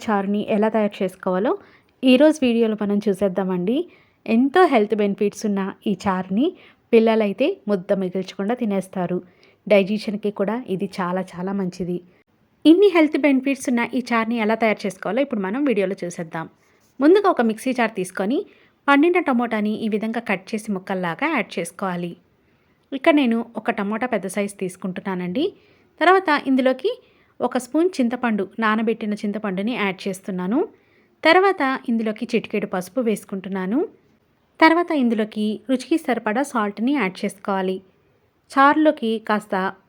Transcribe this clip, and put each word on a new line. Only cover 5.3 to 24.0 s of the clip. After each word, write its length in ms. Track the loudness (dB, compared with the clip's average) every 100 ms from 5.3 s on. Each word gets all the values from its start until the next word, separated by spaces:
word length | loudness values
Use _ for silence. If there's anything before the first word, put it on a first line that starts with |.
| -2 -4
ఉన్న 120 | -2 -4 -6 -4
ఈ 20 | -2 -2
చారుని 440 | -2 -2 0 0 -2 -14 _ _ 4
పిల్లలైతే 540 | 6 4 0 0 -2 -2 -2
ముద్ద 280 | -2 0 -2
మిగిల్చకుండా 540 | -2 -4 -6 -6 -4 -2
తినేస్తారు. 560 | -2 -2 -4 -4 -4 -4 -6 _ _ _ 2
డైజెషన్‌కి 600 | 2 2 -2 -4 -6 -4 -4
కూడా 160 | -4 -4 -4 -6
ఇది 140 | -4 -4
చాలా 240 | -4 -4 -6
చాలా 200 | -8 -6 -4
మంచిది. 360 | -4 -6 -6 -8 -10 _ _ _ _ _ 6
ఇన్ని 180 | 6 6 4
హెల్త్ 200 | 2 2 2
బెనిఫిట్స్ 400 | 2 0 -4 -2
ఉన్న 140 | -2 -2 -4
ఈ 60 | -2
చారుని 320 | -2 0 -2 0
ఎలా 100 | 2 0
తయారు 180 | 0 -4
చేసుకోవాలో 380 | -6 -4 -2 -2
ఇప్పుడు 160 | -2 -4
మనం 140 | -2 0
వీడియోలో 260 | 2 0 -2 -8
చూసేద్దాం. 400 | -8 -8 -10 -10 _ _ _ _ 2 6
ముందుగా 240 | 6 6 2
ఒక 40 | 0
మిక్సీ 200 | 0 -4 -2
జార్ 160 | -2 -2
తీసుకొని 400 | -6 -4 -2 -2 -4 _ _ _ 2
పండిన 320 | 4 4 4 2
టమోటాని 440 | 0 0 -2 -2 -2 -2
ఈ 20 | -2
విధంగా 260 | -2 -4 -4
కట్ 160 | -4 -4
చేసి 160 | -8 -4 -6
ముక్కల్లాగా 500 | -4 -4 -4 -4 -2 -2
యాడ్ 140 | -4 -6
చేసుకోవాలి. 540 | -8 -6 -6 -4 -6 -10 _ _ _ _ _ _ _ -2
ఇక్కడ 160 | 2 4
నేను 180 | 4 0 -4 -6
ఒక 120 | -4 -4
టమోటా 300 | -4 -4